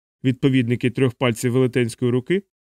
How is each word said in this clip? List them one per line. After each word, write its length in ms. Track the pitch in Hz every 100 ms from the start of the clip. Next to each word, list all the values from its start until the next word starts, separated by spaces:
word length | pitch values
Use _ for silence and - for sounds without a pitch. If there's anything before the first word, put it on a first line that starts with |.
| _ _
відповідники 640 | 131 127 143 131 117 120 127
трьох 240 | 123 131
пальців 380 | - 123 110 127
велетенської 580 | 123 127 131 117 - 123
руки, 320 | 123 123 190 - _ _